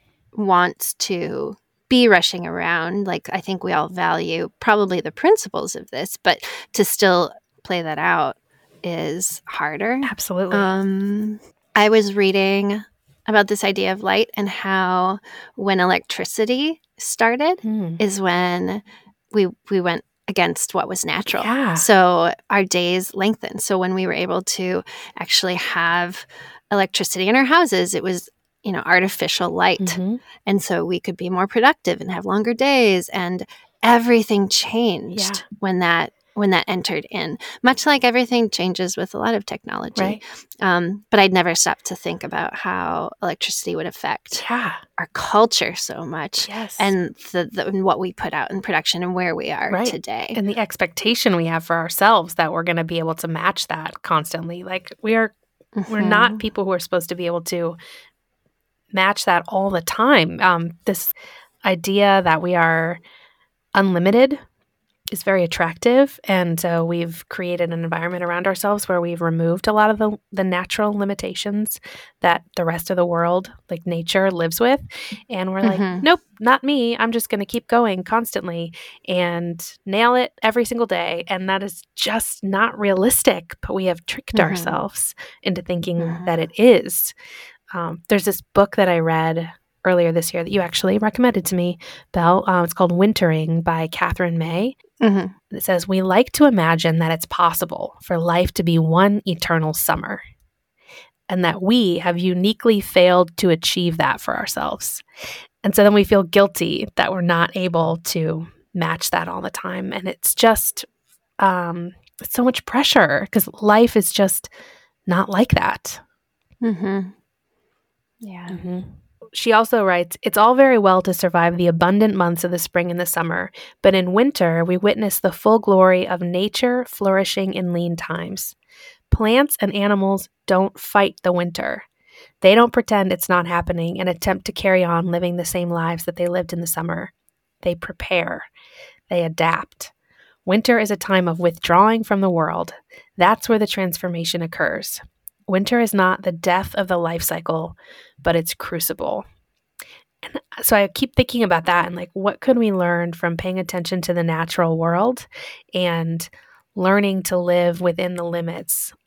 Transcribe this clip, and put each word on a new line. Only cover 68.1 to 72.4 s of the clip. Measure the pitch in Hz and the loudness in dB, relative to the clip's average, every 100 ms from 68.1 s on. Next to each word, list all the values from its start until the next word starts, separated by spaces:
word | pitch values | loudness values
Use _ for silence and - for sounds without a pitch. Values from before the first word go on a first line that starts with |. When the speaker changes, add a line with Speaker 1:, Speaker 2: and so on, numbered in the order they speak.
| 180 | -4
Speaker 2:
around | 175 175 190 | -4 -2 0
ourselves | 185 202 208 - | 0 0 -2 0
where | 180 | -2
we've | 170 170 | 0 -2
removed | 170 165 165 175 - | 0 0 0 0 0
a | |
lot | 214 214 | 4 4
of | 214 | 4
the, | 214 208 _ | 0 -2 _
the | 190 | -4
natural | 190 180 185 - 208 | -2 -2 -4 -2 -2
limitations | 208 196 196 - 185 208 202 220 - - - - - | 0 -4 -4 -8 -8 -6 -4 -4 -8 -14 -20 -20 -2
that | 180 170 | 0 0